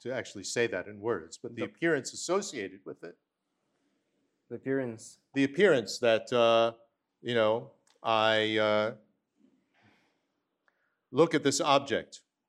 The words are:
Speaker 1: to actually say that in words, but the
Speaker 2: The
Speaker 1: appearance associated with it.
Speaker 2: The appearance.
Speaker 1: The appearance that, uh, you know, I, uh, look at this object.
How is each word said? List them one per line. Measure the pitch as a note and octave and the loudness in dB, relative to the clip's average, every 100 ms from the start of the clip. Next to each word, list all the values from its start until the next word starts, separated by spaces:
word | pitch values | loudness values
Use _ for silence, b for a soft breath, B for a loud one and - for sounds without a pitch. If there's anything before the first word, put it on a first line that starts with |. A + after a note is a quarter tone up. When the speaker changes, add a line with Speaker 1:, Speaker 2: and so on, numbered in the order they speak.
Speaker 1:
to | A#2+ | -10
actually | B2+ G2 G#2 | -10 -10 -14
say | F2+ B2 A#2 | -8 -2 -2
that | F#2+ F2+ | -4 -10
in | G#2 | -10
words, | G#2+ G2+ D#2+ - | -6 -6 -8 -16
but | A#2+ | -14
the | A#2 | -10
Speaker 2:
The | A#2+ | -10
Speaker 1:
appearance | - E3 D3 - | -4 -2 -2 -4
associated | - - F#3+ G3+ C#3 F#2+ G2 | -12 -4 -4 -4 -8 -10 -12
with | - - | -18 -16
it. | E2 - _ _ _ _ _ _ _ _ _ _ _ _ _ | -18 -20 _ _ _ _ _ _ _ _ _ _ _ _ _
Speaker 2:
The | A#2 | -10
appearance. | C3 C3+ B2+ A2+ - - _ | -4 -4 -4 -10 -16 -20 _
Speaker 1:
The | C3+ | -2
appearance | C#3 C#3 G3 C#3 G2+ - | 0 4 4 4 0 -2
that, | A#2+ A2 - | 2 2 0
uh, | B2 A#2 A2+ A#2 A2+ _ _ _ _ | 2 4 6 2 -2 _ _ _ _
you | A#2 | -4
know, | A#2+ G#2+ A#2 C3 _ _ _ | 2 2 0 -4 _ _ _
I, | A2+ A2 A2 A2 G#2+ A2 | 0 2 4 2 2 2
uh, | G#2+ G#2+ G#2+ B2 _ _ _ _ _ _ _ b b b b b _ _ _ _ _ _ _ _ _ | 2 2 0 -4 _ _ _ _ _ _ _ b b b b b _ _ _ _ _ _ _ _ _
look | C3 E3 | 2 4
at | D3+ | 4
this | C#3 C3+ | 0 0
object. | D3+ C#3 A#2+ G2+ D#2+ - _ _ | 2 2 2 -4 -4 -16 _ _